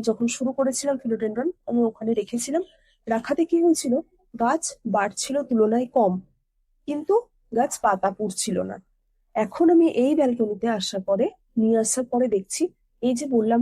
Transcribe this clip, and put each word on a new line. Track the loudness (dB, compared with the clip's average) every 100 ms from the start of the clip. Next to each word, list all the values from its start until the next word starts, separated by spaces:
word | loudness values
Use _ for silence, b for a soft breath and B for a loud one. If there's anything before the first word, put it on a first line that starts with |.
যখন | 0 -2 -2
শুরু | -2 -4
করেছিলাম | -2 -2 -2 -4 -4
ফিলোডেনড্রন, | -4 -4 -4 -4 -4 -6 -4
আমি | 0
ওখানে | 0 -2 -2
রেখেছিলাম। | -2 -2 -6 -4 -4 -4 b b b -4
রাখাতে | -4 -2 -2 2
কি | 4
হয়েছিল, | 4 2 2 -2 -4 _ _ -2
গাছ | 0 0 -4 -8 -2
বাড়ছিল | 0 -2 -4 -4 -4
তুলনায় | 0 2 4 2 0
কম, | 2 2 0 -8 _ _ _ _ _ -8
কিন্তু | -6 0 0 0 _ _ -2
গাছ | -2 0
পাতা | 0 0 -2
পুড়ছিল | -2 -6 -6 -4 -4
না। | -4 -10 -16 _ _ _ _ -4
এখন | -4 2 4
আমি | 6 4
এই | 4 2 2
ব্যালকনিতে | 2 0 -2 -2 -2
আসার | -2 -4 -6
পরে, | -2 0 0 -4 _ 0
নিয়ে | 2 2
আসার | 2 -2 -2
পরে | 0 0
দেখছি, | 0 -4 -4 -4 -6 _ _
এই | -2
যে | -2 0
বললাম | 0 2 2